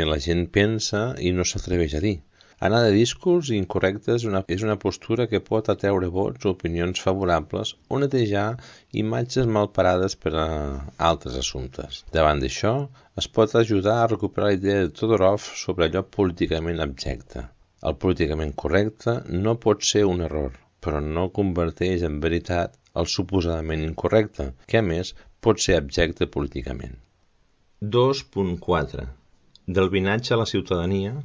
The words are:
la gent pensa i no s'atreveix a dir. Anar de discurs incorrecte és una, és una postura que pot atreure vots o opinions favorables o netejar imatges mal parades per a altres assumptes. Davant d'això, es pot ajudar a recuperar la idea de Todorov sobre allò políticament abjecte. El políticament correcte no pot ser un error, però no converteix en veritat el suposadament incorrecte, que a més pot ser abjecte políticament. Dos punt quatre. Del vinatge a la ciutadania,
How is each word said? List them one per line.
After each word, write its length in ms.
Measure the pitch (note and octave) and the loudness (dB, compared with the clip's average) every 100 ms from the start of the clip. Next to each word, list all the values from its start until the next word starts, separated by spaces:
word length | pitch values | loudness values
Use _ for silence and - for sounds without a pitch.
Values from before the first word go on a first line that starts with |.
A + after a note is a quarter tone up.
la 120 | D#2 D#2 | 2 0
gent 280 | D#2 E2+ F2 | 0 0 0
pensa 540 | G2+ G#2 A2 - G#2+ A#2 C3 | 2 2 2 -2 -2 -2 -2
i 160 | F2+ | 0
no 120 | F2+ | 0
s'atreveix 500 | F2 - - F2+ D#2+ | 0 -2 -2 0 0
a 60 | D2+ | 0
dir. 140 | G2 F#2+ - _ _ _ | -2 -2 -8 _ _ _
Anar 180 | F#2+ A2+ | 0 4
de 140 | A#2 | 4
discurs 560 | G2+ A#2+ - F#3 F3 C#3+ | 6 4 0 0 0 0
incorrecte 600 | A2 F#2 F#2+ F#2+ G2+ - | -2 -2 0 0 0 -2
és 100 | A#2 | -2
una, 160 | A#2 G2 F#2+ | 0 -2 -2
és 160 | F#2 | -2
una 120 | A2 G#2 | -2 -2
postura 460 | G2+ - - A2+ A#2+ | -2 -4 -2 -2 0
que 140 | G2 | -2
pot 240 | - A2 G#2+ | 0 -2 0
atreure 400 | G2 G2+ G2+ F2+ | 0 0 0 0
vots 380 | F2+ G2+ - G#2 | -2 -2 -2 -2
o 80 | |
opinions 480 | F2+ F2 E2+ F2 F2+ | -2 -2 -2 -2 -2
favorables 720 | - F#2+ F#2+ E2 D#2 F#2 G2+ - | -2 0 2 0 0 -4 -6 -8
o 160 | - C3 | -6 -2
netejar 460 | C#3+ C3+ A2 G2+ G#2 A#2+ - - _ | 0 2 2 0 -2 -4 -12 -20 _
imatges 540 | G#2+ G#2+ A#2 B2 - B2 | -4 -2 -2 -2 0 2
mal 220 | G#2+ G#2 | 2 2
parades 460 | - F2+ F2+ F#2+ - | 2 2 4 0 -2
per 160 | E2 | -2
a 140 | D#2+ D#2 D#2 D2 C#2 C#2+ - | 0 0 -2 -4 -6 -10 -2
altres 380 | D#2+ E2 D2+ B1 | 0 0 -2 -6
assumptes. 600 | C2 C2+ B1+ - C#2+ C#2 - | -6 -6 -8 -10 -12 -12 -4
Davant 300 | D#2+ D#2 D2 | 2 4 4
d'això, 340 | C2 - G#2 C3 C#3+ - _ - | 0 -2 0 0 -4 -10 _ -6
es 120 | - | -2
pot 260 | - A2 | 2 4
ajudar 440 | A#2 A2+ G#2 F#2+ A2+ | 4 2 2 2 4
a 100 | A#2 | 2
recuperar 420 | G#2+ G2 - G2+ | 0 -2 0 0
la 80 | G2 | 2
idea 220 | G2 G2+ | 2 2
de 140 | F2+ - | 0 -2
Todorov 480 | A2 A2 F#2 G2+ - | 2 4 4 4 -2
sobre 360 | - - F2+ E2 | -8 -6 0 0
allò 160 | F2 F#2 | 0 -2
políticament 760 | - F#2+ F2 E2 D#2+ D#2+ E2+ | 0 0 0 -2 0 -2 -2
abjecte. 640 | D2+ C2 - A#1+ - - A#1 _ _ _ | -4 -6 -8 -8 -10 -14 -14 _ _ _
El 180 | - D2+ | -6 -2
políticament 560 | F#2+ F2+ D#2+ D#2 D#2 C#2 | 0 2 0 0 -4 -4
correcte 640 | D2 F2 G#2+ - - A#2 - | 0 2 0 -2 -2 -2 -2
no 240 | F2 G#2 A#2 | -2 0 0
pot 240 | A#2 G#2 | 2 0
ser 220 | - G#2 G2+ | 2 2 2
un 160 | F2+ | 2
error, 320 | E2 D2+ C#2 C2+ _ _ | -2 -2 -4 -6 _ _
però 280 | - D2 | -4 -2
no 240 | D2+ D#2+ F#2 | -2 -2 -2
converteix 800 | G2 G2+ F2 E2+ D#2 F2 F2+ E2+ | 0 0 0 -2 0 0 0 0
en 100 | D2+ | -2
veritat 600 | D#2+ E2+ - F2 E2+ - _ | 0 -2 0 -2 -2 -6 _
el 140 | - E2+ | -4 -2
suposadament 720 | - F#2+ F#2+ E2+ E2 D#2+ D#2+ | -2 -2 0 0 0 -2 -2
incorrecte, 720 | D#2 D#2+ F2 A2 G#2+ - C#2+ - | -4 -2 2 2 2 -2 -8 -10
que 140 | - A#2 | -2 0
a 80 | G#2 | 2
més 280 | E2 F#2 - - _ | 0 -4 -10 -20 _
pot 160 | - G#2+ - | 2 2 4
ser 100 | F2 | 2
abjecte 540 | D2 - E2 E2+ E2 - | 2 0 0 0 -2 -2
políticament. 580 | C#2 C#2 C2 B1 B1 A#1+ _ _ _ _ _ _ _ _ G#2 A#2 | -4 -6 -8 -8 -10 -14 _ _ _ _ _ _ _ _ -2 2
Dos 260 | B2+ C3+ - - | 4 2 -4 -2
punt 200 | F#2+ F2 - | -2 -2 0
quatre. 380 | F2 C#2 B1+ B1 - _ _ _ - - F#2 | 0 0 -6 -10 -12 _ _ _ -14 -4 2
Del 160 | F#2+ | 2
vinatge 420 | F#2+ F#2+ G#2+ A#2+ | 2 2 0 0
a 60 | A#2 | 0
la 80 | A2 | 0
ciutadania, 640 | G#2 F#2 F2+ E2+ G2 G2 C3 | -2 -2 -2 0 -2 -2 -6